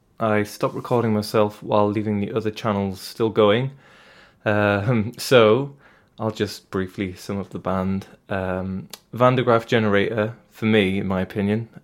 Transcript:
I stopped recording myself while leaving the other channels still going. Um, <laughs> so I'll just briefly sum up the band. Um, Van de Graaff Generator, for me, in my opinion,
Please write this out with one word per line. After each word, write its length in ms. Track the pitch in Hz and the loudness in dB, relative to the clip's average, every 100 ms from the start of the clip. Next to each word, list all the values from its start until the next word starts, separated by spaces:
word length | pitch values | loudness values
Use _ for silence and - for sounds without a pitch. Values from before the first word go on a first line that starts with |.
| _ - | _ -4
I 240 | 110 107 | 0 0
stopped 300 | 101 - 135 - | -2 -4 -6 -6
recording 380 | - 120 117 | -2 0 2
myself 480 | 107 104 113 107 - | 0 0 0 0 -2
while 260 | 127 107 104 | -2 2 2
leaving 320 | 107 107 104 | 0 -2 -2
the 140 | 101 | -2
other 180 | 110 107 | -4 -4
channels 480 | - 113 101 98 90 | -4 -4 -2 -4 -6
still 280 | - - 113 | -12 -4 -2
going. 420 | 110 104 113 135 - _ - - - - _ 110 | 4 4 4 0 -8 _ -20 -20 -20 -20 _ -2
Um, 640 | 104 104 101 104 117 104 - | 2 2 2 0 0 -2 -6
<laughs> 20 | |
so 580 | - 127 107 120 143 - _ _ _ - | 4 6 8 6 0 -10 _ _ _ -8
I'll 140 | 110 | -6
just 400 | 104 101 - - | -4 -6 -8 -8
briefly 420 | 98 92 - 95 90 | -6 -4 -6 -8 -8
sum 240 | - 101 | -10 -8
up 100 | 95 | -8
the 80 | 92 | -8
band. 480 | 87 95 95 95 - - - | -4 -2 -2 -4 -8 -18 -8
Um, 600 | 98 95 92 95 92 - - _ | -6 -4 -6 -6 -10 -12 -20 _
Van 220 | 113 127 127 | 2 2 4
de 80 | |
Graaff 240 | 120 117 - | 2 2 2
Generator, 680 | 120 107 101 98 113 110 - _ | 0 2 2 0 -2 -4 -6 _
for 160 | - 110 | -4 2
me, 320 | 110 95 98 | 2 2 0
in 80 | 98 | -2
my 140 | 92 | -4
opinion, 480 | 95 107 101 110 117 - | -4 -2 -2 -2 -4 -12